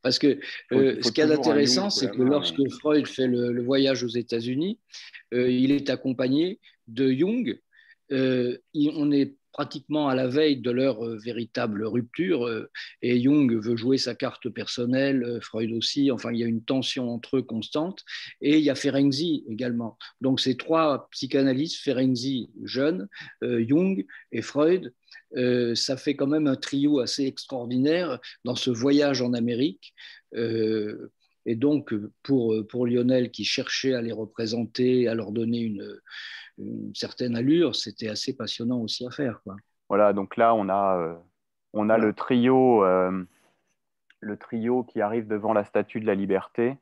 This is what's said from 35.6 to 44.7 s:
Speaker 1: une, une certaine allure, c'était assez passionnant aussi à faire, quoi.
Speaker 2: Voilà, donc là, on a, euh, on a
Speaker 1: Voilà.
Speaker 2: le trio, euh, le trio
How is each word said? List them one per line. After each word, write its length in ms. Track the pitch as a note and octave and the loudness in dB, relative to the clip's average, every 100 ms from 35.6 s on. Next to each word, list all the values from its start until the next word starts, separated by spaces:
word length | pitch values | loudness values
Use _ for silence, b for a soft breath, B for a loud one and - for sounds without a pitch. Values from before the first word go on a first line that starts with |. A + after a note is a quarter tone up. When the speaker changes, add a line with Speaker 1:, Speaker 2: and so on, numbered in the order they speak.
Speaker 1:
une, 400 | A#2 G2+ G#2 G2+ B B B B B - | -2 -6 -10 -16 B B B B B -16
une 380 | G#2 A2 G#2+ | -12 -10 -10
certaine 420 | G2+ - - B2 A#2 | -8 -10 -6 -4 0
allure, 400 | B2+ E3 D#3+ - | 2 4 2 0
c'était 320 | - G2 A2 | -8 -8 -8
assez 260 | G#2+ - | -6 -6
passionnant 460 | B2+ A2 - A#2 B2 | -6 -8 -4 -2 -2
aussi 260 | A2 - B2 | -4 -6 -8
à 40 | |
faire, 320 | - C3+ G#2+ | -4 -4 -4
quoi. 140 | - G2 _ _ _ | -12 -16 _ _ _
Speaker 2:
Voilà, 240 | G2+ G#2 | 4 4
donc 240 | G2+ G2 - | 4 -2 2
là, 160 | A#2 | 4
on 160 | A2+ G2 | 4 2
a, 280 | G2 G2 F#2 | 2 2 2
euh, 160 | E2 E2+ _ _ _ _ _ | -2 -6 _ _ _ _ _
on 160 | G#2+ G#2+ | -2 2
a 60 | A2+ | 4
Speaker 1:
Voilà. 100 | A2 | 4
Speaker 2:
le 80 | |
trio, 680 | G#2 - B2 A#2+ C3 C3 A#2 | 0 0 4 6 6 6 6
euh, 400 | F#2+ F#2 F#2 F#2 F2+ _ _ _ _ _ _ _ _ _ | 6 4 2 -2 -6 _ _ _ _ _ _ _ _ _
le 180 | G#2 G#2 | -10 -10
trio 460 | - A#2 A2+ | -8 -6 0